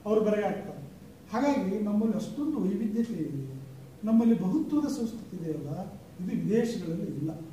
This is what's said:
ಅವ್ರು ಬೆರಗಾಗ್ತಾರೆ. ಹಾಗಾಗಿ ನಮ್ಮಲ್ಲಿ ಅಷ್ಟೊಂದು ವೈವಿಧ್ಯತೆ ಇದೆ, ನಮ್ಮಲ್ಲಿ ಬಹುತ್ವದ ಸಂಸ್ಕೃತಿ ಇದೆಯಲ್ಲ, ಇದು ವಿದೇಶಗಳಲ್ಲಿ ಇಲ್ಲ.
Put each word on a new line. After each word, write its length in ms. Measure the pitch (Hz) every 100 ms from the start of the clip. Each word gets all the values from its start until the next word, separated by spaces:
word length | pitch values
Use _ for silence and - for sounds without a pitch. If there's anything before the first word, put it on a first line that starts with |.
| 208
ಅವ್ರು 140 | 214
ಬೆರಗಾಗ್ತಾರೆ. 580 | 214 208 208 - - 143 - - - - -
ಹಾಗಾಗಿ 460 | 220 285 269 190 214
ನಮ್ಮಲ್ಲಿ 380 | 208 208 226 202
ಅಷ್ಟೊಂದು 400 | - 285 302 247
ವೈವಿಧ್ಯತೆ 540 | 190 202 220 220 226
ಇದೆ, 480 | 175 151 135 131 - - - - -
ನಮ್ಮಲ್ಲಿ 360 | 214 226 226 185
ಬಹುತ್ವದ 480 | 185 302 - 294 285
ಸಂಸ್ಕೃತಿ 480 | - 226 - - 175
ಇದೆಯಲ್ಲ, 320 | 165 147 139 175 196 - - -
ಇದು 220 | 185 220
ವಿದೇಶಗಳಲ್ಲಿ 600 | 165 226 233 190 165 175
ಇಲ್ಲ. 260 | 202 139 156 - -